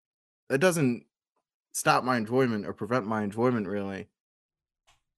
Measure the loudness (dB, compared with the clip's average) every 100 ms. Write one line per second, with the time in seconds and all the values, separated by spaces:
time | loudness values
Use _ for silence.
0 | _ _ _ _ -4 2 2 4 2 0
1 | -8 _ _ _ _ _ _ -4 2 2
2 | 2 -2 0 2 2 0 -4 -6 -2 -2
3 | 0 -2 -2 0 0 0 -2 -4 -6 -8
4 | -12 _ _ _ _ _ _ _ _ _
5 | _